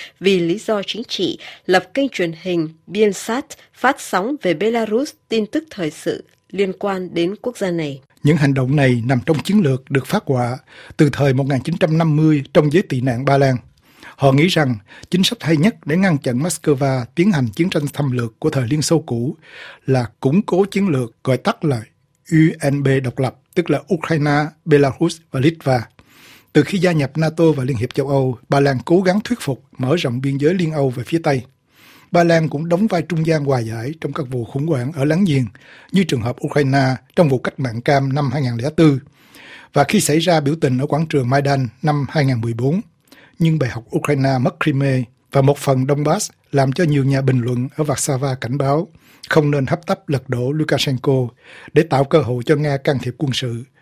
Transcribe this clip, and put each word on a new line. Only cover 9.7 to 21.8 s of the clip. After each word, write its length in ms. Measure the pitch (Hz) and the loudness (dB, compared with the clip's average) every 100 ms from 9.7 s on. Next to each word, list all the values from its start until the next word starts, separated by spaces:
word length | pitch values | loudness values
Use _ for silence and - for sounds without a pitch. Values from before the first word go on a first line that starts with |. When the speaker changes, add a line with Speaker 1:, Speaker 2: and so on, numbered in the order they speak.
| 131 - | 0 -2
Speaker 2:
được 140 | 135 - | -4 -2
phát 180 | 208 - | -4 -2
họa 320 | 127 120 127 _ - - - | -2 -2 -6 _ -20 -6 0
từ 120 | 147 | 2
thời 240 | - 143 | 2 0
một 140 | 131 135 | 2 0
nghìn 140 | 131 | -2
chín 160 | 165 170 | -2 -2
trăm 200 | 180 160 | 0 2
năm 180 | 165 147 | 2 4
mươi 280 | 156 151 139 | 4 2 2
trong 200 | 180 151 | 2 4
giới 100 | 160 | 2
tị 180 | - 131 | 0 -2
nạn 240 | 131 117 139 | -2 0 2
Ba 120 | 139 | 4
Lan. 200 | 135 127 - _ _ - - - | 2 0 -6 _ _ -20 -18 0
Họ 120 | 139 | 4
nghĩ 160 | 135 180 | 4 4
rằng 300 | 165 135 110 - - - | 2 0 -2 -10 -20 -4
chính 120 | 185 | 0
sách 200 | 190 - | 0 -2
hay 140 | 151 160 | 0 2
nhất 180 | 190 233 - | 2 0 -4
để 120 | 170 | 0
ngăn 200 | 190 139 | 2 0
chặn 220 | 135 123 | 0 -2
Moscow 680 | 175 - - 135 139 131 117 - | -2 -2 0 0 0 -2 -4 0
tiến 160 | 202 | 2
hành 160 | 151 120 | 2 0
chiến 220 | 101 180 | -2 -2
tranh 180 | 170 143 | -2 -4
xâm 180 | - 143 | -4 -2
lược 280 | 123 117 - | -2 -6 -4
của 100 | 151 | -2
thời 180 | 143 117 | -2 -2
Liên 140 | 151 | -2
Xô 180 | - 165 | 0 0
cũ 380 | 156 117 127 - - - - - - | 0 -4 -4 -8 -16 -20 -20 -10 -2
là 200 | 127 117 - | 0 -2 -2
củng 220 | 131 175 | 0 2
cố 240 | - 180 202 | 2 0 0
chiến 220 | 196 196 | 0 0
lược 360 | 135 117 _ | -2 -4 _
gọi 140 | - 123 | -2 0
tắt 280 | 196 - 156 | 0 -2 -2
là 160 | 117 | -2